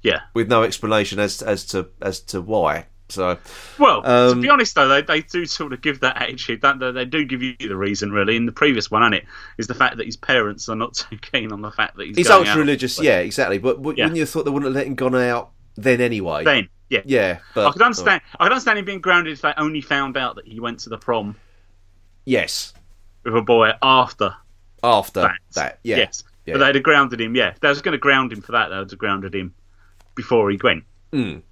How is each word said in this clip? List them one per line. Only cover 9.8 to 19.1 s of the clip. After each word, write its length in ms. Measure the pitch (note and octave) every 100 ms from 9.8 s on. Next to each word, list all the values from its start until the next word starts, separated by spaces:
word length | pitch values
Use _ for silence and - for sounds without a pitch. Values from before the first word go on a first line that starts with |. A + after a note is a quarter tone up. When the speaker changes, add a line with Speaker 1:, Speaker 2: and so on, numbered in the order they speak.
| C3 A#2
Speaker 1:
that 80 |
his 120 | A2+ A2+
parents 500 | - B2+ G#2 G2+ -
are 80 | A2
not 160 | A#2+
<laughs> 140 | - -
too 80 | G#2
keen 340 | - C3 A2
on 120 | G#2
the 80 | G#2
fact 260 | A2+ G#2 -
that 100 | F2
he's 120 | -
Speaker 2:
He's 100 | F3
Speaker 1:
going 120 | G3
Speaker 2:
ultra 120 | F3
Speaker 1:
out. 60 | G3+
Speaker 2:
religious, 380 | D3 C3+ B2+ -
Speaker 1:
But 80 | D#3
Speaker 2:
yeah, 120 | F#2+
exactly. 360 | F2+ B2 G#2+ G2
But 200 | A#2 C3+
w- 180 | C#3 C3+
Speaker 1:
Yeah. 80 |
Speaker 2:
wouldn't 120 | D#3 E3
you 60 |
have 40 | D3+
thought 160 | -
they 60 | C#3+
wouldn't 180 | C#3 C#3
have 60 | C3
let 100 | C#3
him 80 |
gone 200 | C3 B2+
out 380 | B2+ B2 A#2+ - _ - -
then 260 | B2+ A#2+
anyway? 420 | B2 A2 F2+ D2+
Speaker 1:
Then, 240 | D#3 C3+ F#2+ _ _
yeah. 100 | C3 C#3
Speaker 2:
Yeah, 320 | B2+ F#2+ F2+ -
but 120 | A2 G2+
Speaker 1:
I 40 |
could 80 | F3+
understand. 400 | A#3+ G3 F#3+ F3+ -
Speaker 2:
oh. 100 | -
Speaker 1:
I 40 |
could 80 | F3
understand 260 | B3+ A#3 G#3+
him 60 |
being 160 | F#3+ G3
grounded 320 | F3+